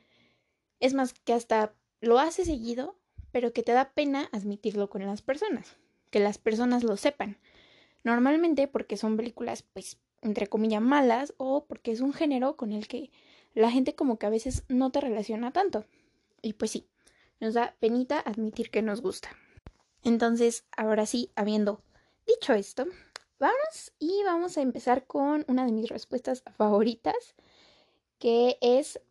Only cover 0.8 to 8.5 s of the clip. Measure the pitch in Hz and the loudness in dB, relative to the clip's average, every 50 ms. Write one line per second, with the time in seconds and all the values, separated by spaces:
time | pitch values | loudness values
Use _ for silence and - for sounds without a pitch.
0.8 | 240 262 269 269 254 247 - _ _ - 233 240 233 - 220 220 214 214 - _ | 0 0 2 2 -2 -2 -4 _ _ -2 0 0 0 0 0 0 0 0 -4 _
1.8 | _ _ _ _ 220 233 233 254 302 330 330 - 359 339 302 233 220 233 233 247 | _ _ _ _ 2 4 6 6 4 2 0 -2 -2 -2 -4 -4 -4 -6 -6 -6
2.8 | 269 370 - _ _ _ _ - - - - 247 247 240 240 247 220 240 233 254 | -6 -8 -12 _ _ _ _ -20 -18 -6 -2 -2 -2 0 -2 -2 0 4 4 4
3.8 | 277 - _ 302 294 285 277 277 - - - 208 196 208 202 202 - 220 202 208 | 2 2 _ 0 0 0 0 -2 -4 -4 -6 -6 -6 -6 -6 -4 -6 -4 -2 -2
4.8 | 202 196 - 196 196 196 208 208 - - 269 302 427 427 302 - - - - _ | -4 -4 -4 -6 -6 -6 -8 -6 -4 -4 -4 -2 -2 -4 -4 -6 -8 -14 -20 _
5.8 | _ _ _ _ _ _ - 208 202 208 202 - _ 226 220 226 247 247 247 247 | _ _ _ _ _ _ 0 2 2 2 0 -2 _ -2 0 2 2 2 2 2
6.8 | 240 226 202 202 - 285 285 - - 208 202 - _ _ _ - _ _ _ _ | 2 0 -2 0 0 -2 -2 -2 -8 -10 -10 -16 _ _ _ -20 _ _ _ _
7.8 | _ _ _ _ - 226 233 240 247 269 302 320 339 339 | _ _ _ _ -2 0 2 4 4 4 4 4 4 2